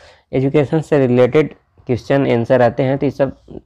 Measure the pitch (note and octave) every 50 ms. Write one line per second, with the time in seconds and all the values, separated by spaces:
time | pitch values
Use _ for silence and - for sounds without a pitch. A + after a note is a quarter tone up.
0 | - - _ _ _ _ - C3+ C3 C3+ C3+ D3+ C#3+ - D#3+ D#3+ C#3+ - D#3+ C#3+
1 | C3+ B2 B2 B2 B2+ B2 C3 D3+ D3+ - - - _ _ _ _ _ - B2+ A2
2 | - - C#3 C#3 C#3 C3 B2 A#2 A#2 - C3 B2 A#2+ A#2 A2 - C#3 C3 C#3 C#3
3 | D3 C#3 - - C#3 C3 - - _ - - - -